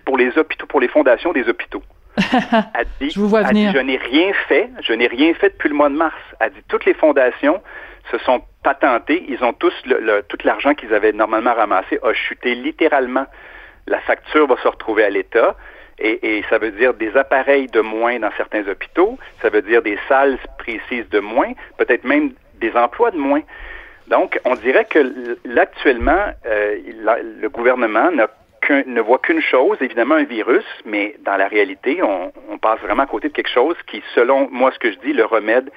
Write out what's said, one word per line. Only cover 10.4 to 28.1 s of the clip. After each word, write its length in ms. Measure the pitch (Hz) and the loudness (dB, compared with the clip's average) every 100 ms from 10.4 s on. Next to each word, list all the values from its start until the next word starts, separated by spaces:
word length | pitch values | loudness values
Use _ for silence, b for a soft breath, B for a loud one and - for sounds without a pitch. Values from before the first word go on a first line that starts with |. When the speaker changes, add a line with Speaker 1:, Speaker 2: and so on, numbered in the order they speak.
Speaker 1:
l'argent 300 | 135 110 139 | -2 0 0
qu'ils 200 | 147 113 | 0 0
avaient 200 | 107 107 | 2 2
normalement 400 | 104 107 113 120 | 2 0 0 0
ramassé 440 | 117 104 95 - - | 2 2 0 0 -2
a 80 | 120 | -2
chuté 420 | 104 - - 123 120 | -2 -4 -6 -4 -4
littéralement. » 720 | 139 - 160 143 127 131 135 B B B B B - | -4 0 2 2 0 -2 -4 B B B B B -6
La 120 | 101 | -4
facture 480 | - 120 - 156 143 | -2 -4 0 2 2
va 100 | 120 | 2
se 100 | 120 | -2
retrouver 380 | - - 107 104 | -4 -2 0 2
à 40 | |
l'État 460 | 101 - 113 165 - B B B B | 0 0 2 2 0 B B B B
et, 380 | 110 113 113 107 | -4 -2 -2 -4
et 40 | - | -2
ça 80 | 110 | -2
veut 140 | 110 | -2
dire 220 | 98 127 | 0 0
des 220 | 117 110 123 | 0 0 0
appareils 520 | 135 135 135 139 127 | 2 0 2 2 2
de 120 | 110 | 0
moins 400 | 110 110 120 120 | 0 0 -2 -2
dans 120 | 104 - | -4 -6
certains 320 | - 107 98 | -6 -6 -6
hôpitaux, 500 | 95 - 165 202 262 B B | -8 -4 0 0 0 B B
ça 80 | 110 | 0
veut 120 | 104 | 0
dire 200 | 98 117 | 2 2
des 160 | 110 101 - | 2 -2 0
salles 280 | 135 139 127 - - | 2 2 0 -6 -14
précises 500 | - 107 - 123 107 | -10 -10 -8 -8 -2
de 80 | 208 | -2
moins, 340 | 104 120 214 254 B - | -2 -2 -2 -6 B -2
peut-être 260 | 113 120 | 0 0
même 280 | 127 147 143 - _ - | 0 0 0 -4 _ -6
des 160 | 113 113 | -2 0
emplois 360 | 120 - 240 | 0 2 0
de 60 | 170 | 0
moins. 240 | 139 143 - B B B B B - | 0 -2 -4 B B B B B -2
Donc, 320 | 123 185 - | 0 0 -2
on 120 | 123 123 | -2 -2
dirait 300 | 120 170 233 | 2 2 2
que 140 | 160 | 2
l-, 380 | 131 123 120 120 127 | 2 -2 -8 -8 -2
là, 160 | 117 | 0
actuellement, 640 | 117 - 147 120 127 175 208 - 117 | 0 0 0 0 2 0 -2 -6 -4
euh, 300 | 107 104 104 135 113 | -2 -2 -4 -10 -4
la, 140 | 107 113 | 0 0
le 260 | 113 104 107 | -2 -8 -8
gouvernement 640 | - 120 127 113 110 170 | 0 0 2 0 2 2